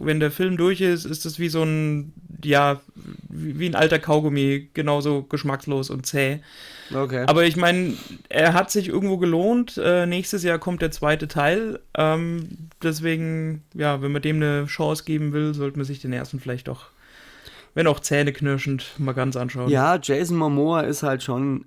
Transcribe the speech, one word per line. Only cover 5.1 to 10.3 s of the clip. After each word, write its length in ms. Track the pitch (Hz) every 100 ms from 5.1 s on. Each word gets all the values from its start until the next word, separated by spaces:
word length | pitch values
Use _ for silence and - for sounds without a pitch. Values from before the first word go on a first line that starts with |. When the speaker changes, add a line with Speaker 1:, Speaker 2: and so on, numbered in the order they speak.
| 143
Speaker 1:
geschmackslos 720 | 139 143 143 135 - 139 135
und 160 | 131 131
zäh. 320 | 143 135 147 - - - - -
Speaker 2:
Okay. 340 | 131 135 127 131
Speaker 1:
Aber 180 | 156 170
ich 120 | 160
mein, 380 | 175 180 180 - - - -
er 260 | - 165
hat 180 | 175 196
sich 160 | 208 185
irgendwo 280 | 170 196 190
gelohnt. 580 | 175 165 196 240 240 -
Äh, 300 | - 180 175
nächstes 340 | 180 185